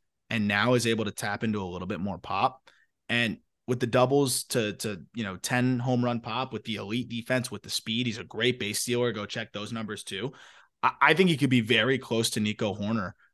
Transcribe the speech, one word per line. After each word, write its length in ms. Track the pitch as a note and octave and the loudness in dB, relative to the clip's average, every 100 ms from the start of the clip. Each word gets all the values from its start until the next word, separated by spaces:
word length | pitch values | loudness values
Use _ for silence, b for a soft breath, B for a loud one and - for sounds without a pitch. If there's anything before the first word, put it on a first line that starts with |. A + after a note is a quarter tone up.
| _ _ - | _ _ -4
and 180 | A2+ G#2 | 0 2
now 280 | G2+ A#2 B2 | 4 4 4
is 100 | A2+ | 4
able 200 | A2+ G#2 | 0 -2
to 60 | |
tap 320 | - G#2+ G#2 | -4 -6 -2
into 180 | A2 G#2 | -2 -2
a 40 | F#2 | -4
little 220 | F2+ F#2 | -6 -6
bit 120 | F2+ | -4
more 200 | G2 F2 | -6 -6
pop. 420 | - G2 B2+ - _ b b _ - | -6 0 0 -2 _ b b _ -2
And 300 | A#2+ A2+ - _ _ - | 0 0 -2 _ _ -4
with 120 | B2 | -2
the 80 | A#2 | 2
doubles 560 | B2 B2+ C#3 C3+ - | 4 6 4 2 0
to, 300 | - B2+ G#2 | -2 -2 -2
to, 280 | - A2 F#2 - A#2 | -2 -6 -6 -10 -8
you 80 | |
know, 120 | G2+ F#2 | -6 -6
ten 420 | - B2 B2+ B2+ | -2 2 2 0
home 260 | B2+ B2 B2 | 0 2 2
run 160 | A#2 | -2
pop, 320 | A#2 A#2 C3 | -4 -6 -4
with 100 | A2 | -6
the 120 | - G#2+ | -6 -6
elite 340 | G2+ A#2+ B2 | -4 -6 -4
defense, 400 | A#2 A2+ B2+ A#2 | -8 -2 -2 -2
with 140 | G2+ | -10
the 60 | - | -6
speed, 340 | - - A2+ B2 | -6 -2 -2 -2
he's 140 | G#2+ | -4
a 40 | |
great 360 | - G#2 B2 B2 | -8 0 2 2
base 200 | G#2 G#2 | -4 -4
stealer. 320 | A#2+ A#2+ A#2+ | -2 0 0
Go 140 | G#2 G#2 | -2 -6
check 260 | A#2+ A2 | -8 -8
those 220 | G2+ G#2 | -10 -8
numbers 300 | A2+ G#2+ G2+ | -8 -8 -10
too. 280 | - F#2+ C3 b b b b - | -8 -6 -8 b b b b -2
I, 80 | B2+ - | -2 4
I 120 | C#3+ D#3+ | 4 6
think 160 | F#3 | 4
he 60 | C3+ | 4
could 120 | C#3 | 4
be 120 | B2+ | 4
very 360 | A2 A#2 B2+ B2+ | 4 2 2 0
close 320 | - A2+ A2+ | 0 0 0
to 80 | A2+ | 0
Nico 360 | G#2 G2+ G#2+ G2 | -2 0 -2 -2
Hoerner. 380 | G#2 A2+ F2+ - _ | -2 -2 -4 -10 _